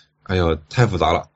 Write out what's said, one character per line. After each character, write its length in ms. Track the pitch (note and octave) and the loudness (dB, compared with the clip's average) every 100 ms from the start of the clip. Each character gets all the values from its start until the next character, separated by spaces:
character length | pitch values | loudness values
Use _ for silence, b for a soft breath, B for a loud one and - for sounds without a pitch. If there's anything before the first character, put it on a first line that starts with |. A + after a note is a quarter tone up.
| b _ | b _
哎 120 | - F#2 | -6 -2
呦， 180 | E2+ D#2+ - | 0 -2 -6
太 180 | - A#2 | 0 0
复 120 | F#2 | 2
杂 120 | D#2 | 0
了， 160 | E2+ - | -2 -4